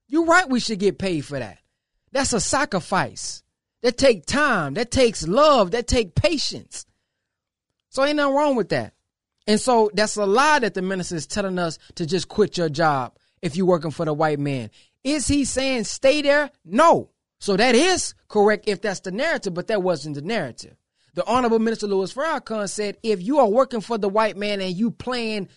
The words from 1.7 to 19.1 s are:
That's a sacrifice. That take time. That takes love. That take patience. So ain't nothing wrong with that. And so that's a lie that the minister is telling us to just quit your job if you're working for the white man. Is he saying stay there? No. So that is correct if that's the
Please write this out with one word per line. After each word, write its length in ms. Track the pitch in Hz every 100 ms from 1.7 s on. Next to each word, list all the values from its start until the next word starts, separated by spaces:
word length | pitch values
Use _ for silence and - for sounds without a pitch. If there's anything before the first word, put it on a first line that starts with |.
| _ _ _ _
That's 180 | 262 262
a 80 | 220
sacrifice. 1040 | - 269 285 185 - 185 131 - - - _ _ _ _
That 140 | 240 -
take 280 | 269 202 -
time. 480 | 277 294 208 143
That 160 | 143 247
takes 380 | 269 240 - 156
love. 440 | 226 302 269 185
That 160 | 233 233
take 280 | 254 202 -
patience. 680 | 330 320 - 139 - - - _ _ _ _ _ _ _ _ _ _
So 140 | -
ain't 120 | 277 302
nothing 200 | 285 277
wrong 200 | 302 247
with 140 | 180
that. 240 | 143 101 _ _ _ _ _ -
And 140 | 214
so 320 | - 233 214
that's 220 | 180 214 208
a 100 | 196
lie 340 | 214 294 294
that 140 | 214
the 80 | 190
minister 340 | 185 190 170 170
is 120 | -
telling 320 | 214 196 180
us 180 | 170 - - -
to 100 | 160
just 220 | 180 -
quit 300 | - 202 180
your 120 | 165
job 460 | 143 160 139 120 _ _ -
if 140 | 175 156
you're 120 | 185
working 240 | 175 160
for 140 | 139 156
the 80 |
white 260 | 147 156 147
man. 320 | 143 135 107 _ _ _
Is 240 | 262 302 233
he 180 | 285 254
saying 380 | 254 269 254
stay 380 | 208 - 269 302
there? 280 | 285 285 285 _ 160
No. 460 | 214 330 190 - _ _ -
So 160 | - 190
that 200 | 254 233
is 400 | 359 359 - - _
correct 380 | 214 208 208 -
if 140 | 190
that's 200 | 214 180
the 100 | 190